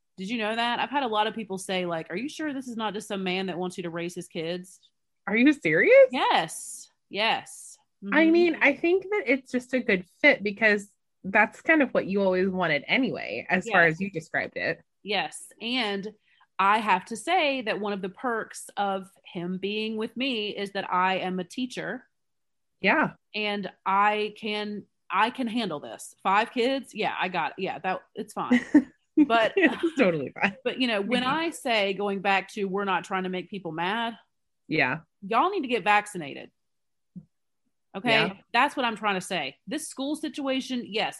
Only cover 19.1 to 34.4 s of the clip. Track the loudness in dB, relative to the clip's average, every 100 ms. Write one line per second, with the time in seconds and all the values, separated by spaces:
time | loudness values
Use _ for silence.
19.1 | _ -14 -8 -6 -4 -4 -4 -4 -4 -6
20.1 | -4 -4 -4 -4 -6 -6 -6 -4 0 2
21.1 | 0 -2 -4 -6 -8 -8 -6 -8 -8 -12
22.1 | _ _ _ _ _ _ _ 2 2 2
23.1 | -4 _ -6 -4 -4 -6 -8 -2 2 4
24.1 | 2 -2 -6 -6 -4 -6 -8 -12 _ -4
25.1 | 0 2 0 -4 -2 -4 -6 -8 -14 -16
26.1 | -6 2 2 2 0 0 -2 -6 -4 -4
27.1 | -2 -4 -2 -4 -4 -6 -4 -4 -6 -8
28.1 | -14 -10 -8 2 2 4 4 4 _ _
29.1 | 2 4 4 4 4 2 2 -2 2 2
30.1 | 2 -4 -2 -2 -2 -6 -2 0 0 0
31.1 | 0 0 0 -2 -4 0 2 2 0 -2
32.1 | 0 2 2 0 -4 -4 -2 0 -2 -2
33.1 | -4 -4 -6 -8 -10 -8 -4 -2 -2 -4
34.1 | -8 _ _